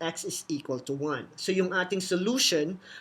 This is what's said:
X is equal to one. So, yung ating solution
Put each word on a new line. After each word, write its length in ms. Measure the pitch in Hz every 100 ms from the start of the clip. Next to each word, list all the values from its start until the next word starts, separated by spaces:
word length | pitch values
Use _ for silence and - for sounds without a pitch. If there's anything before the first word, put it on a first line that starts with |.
X 240 | 165 - 196
is 160 | - -
equal 280 | 147 - 127
to 80 | -
one. 400 | 139 151 135 113 -
So, 160 | - 190
yung 160 | 185
ating 320 | 185 180 196
solution 720 | 185 180 196 254 - 165 151 185 - -